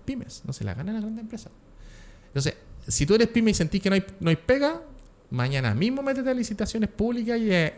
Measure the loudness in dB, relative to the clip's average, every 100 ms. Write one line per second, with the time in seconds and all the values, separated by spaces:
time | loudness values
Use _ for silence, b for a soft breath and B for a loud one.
0 | -8 -8 -10 -14 -12 -6 -6 -6 -6 -6
1 | -6 -8 -10 -12 -14 -20 -20 -20 B B
2 | B B B -4 -4 -4 -14 -18 -4 0
3 | 4 4 4 4 2 2 0 0 2 2
4 | 0 -4 0 0 4 4 4 0 -8 -20
5 | -20 -20 _ -2 0 0 0 2 2 0
6 | -2 -2 0 0 -2 -2 -4 0 -2 0
7 | -2 0 -2 0 2 4 2